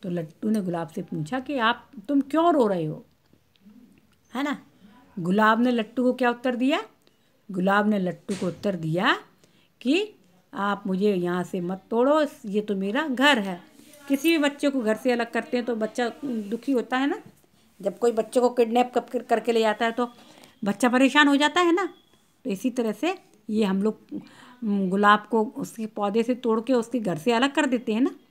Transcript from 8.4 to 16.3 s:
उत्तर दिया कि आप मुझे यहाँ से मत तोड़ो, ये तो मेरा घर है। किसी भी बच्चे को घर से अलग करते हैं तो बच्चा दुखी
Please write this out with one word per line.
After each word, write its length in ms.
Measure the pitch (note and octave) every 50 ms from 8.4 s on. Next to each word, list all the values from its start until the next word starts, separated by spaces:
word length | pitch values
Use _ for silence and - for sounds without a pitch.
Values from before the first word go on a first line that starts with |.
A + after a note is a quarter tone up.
| - F3+
उत्तर 280 | E3+ - - G#3 G3
दिया 420 | F3 D#3+ D#3+ D#3 F3 G3 C4 E4 G#4 - _ _ _ _ _ _ _ _ _ _ _
कि 320 | - B3 C#4 F4+ G#4 G#4+ - _ _ _ _ _ _ _ -
आप 300 | - G3 G3+ G3+ G3 G3+ G3+
मुझे 280 | F#3 F#3 G3 G#3 G#3
यहाँ 280 | F3+ F3 F3 F3 F3+ F3
से 180 | F3 - F#3+
मत 220 | F3 E3+ F#3 F#3 - _
तोड़ो, 360 | - A3+ A#3+ C4+ D4 D#4 D4+ C#4 - - _
ये 160 | A3 F#3+ G#3
तो 140 | G#3 G#3 G#3
मेरा 320 | F#3+ F#3+ G3 G#3 C4 D#4 D#4+
घर 320 | C4 A3 C4 D4 C#4+ A#3+
है। 220 | G3+ G3 F#3 F3 - - _ - - - - - - -
किसी 220 | C#4 C#4 - E4
भी 80 | E4 E4
बच्चे 320 | C#4+ C#4+ C#4+ - - C#4+
को 120 | C#4 C4+
घर 140 | A#3 G#3+ A3
से 160 | G#3+ - B3+
अलग 200 | B3 A#3+ A#3 A#3
करते 260 | - - - - - B3
हैं 80 | A#3
तो 100 | B3 A#3+
बच्चा 340 | A3 G#3+ G#3+ G#3+ - B3 A#3 A3+ - -
दुखी 460 | C#4+